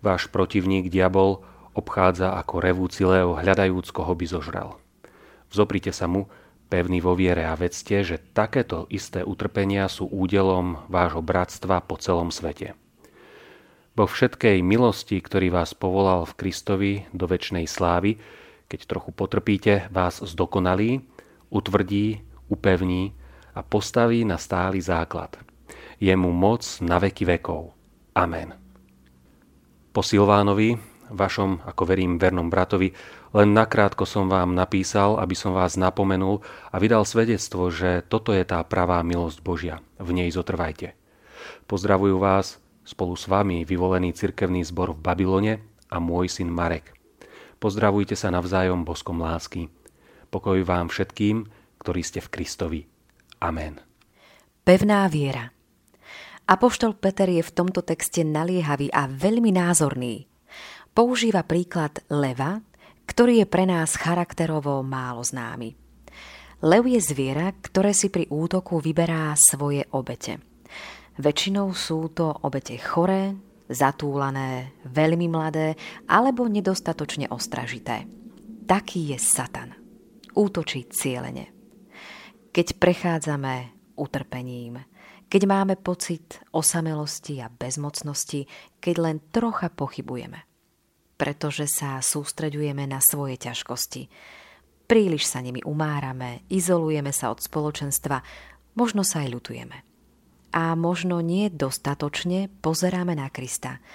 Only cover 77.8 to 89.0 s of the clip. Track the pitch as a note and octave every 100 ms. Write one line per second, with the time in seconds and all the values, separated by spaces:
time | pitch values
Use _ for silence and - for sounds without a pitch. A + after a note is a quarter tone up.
77.8 | - A2+ - - - - - - - G3
78.8 | - F3+ D3 C3 - - - - - -
79.8 | - - - - - - G3+ F3+ D#3 C3+
80.8 | A#2+ - C#3 B2 B2+ B2+ - - - _
81.8 | - - - - - - _ - E3+ -
82.8 | F3 F3 F3+ E3 D#3 D3 C3+ B2+ A#2+ -
83.8 | _ - C#3+ C3+ - B2+ B2 B2 A#2+ A#2+
84.8 | - _ - - _ G3 G3 G3 G3 F#3
85.8 | - F3+ - E3 - - - D#3+ D3+ E3+
86.8 | D#3+ D3+ D3+ - - C#3 A2+ A#2+ B2+ C3+
87.8 | D3 - D3 C#3+ - C#3+ C#3 - - _
88.8 | - E3+